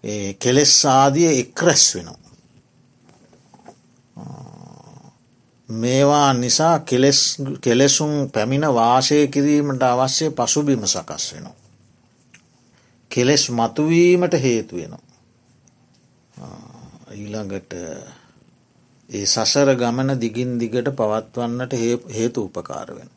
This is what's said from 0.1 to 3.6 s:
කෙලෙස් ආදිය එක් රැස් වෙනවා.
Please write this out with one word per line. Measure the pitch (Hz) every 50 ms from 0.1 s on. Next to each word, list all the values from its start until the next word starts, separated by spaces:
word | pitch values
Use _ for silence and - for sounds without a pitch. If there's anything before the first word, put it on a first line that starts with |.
| 104 104 101 98 98
කෙලෙස් | - - 123 127 139 147 135 - - -
ආදිය | 143 131 135 139 139 135 151 170 165 151 127
එක් | 123 - - -
රැස් | 165 170 151 - - -
වෙනවා. | - - 85 82 - - _ - - _ _ _ _ - _ _ _ _ _ _ _ _ _ - _ _ _ _ _ _ _ _ _ -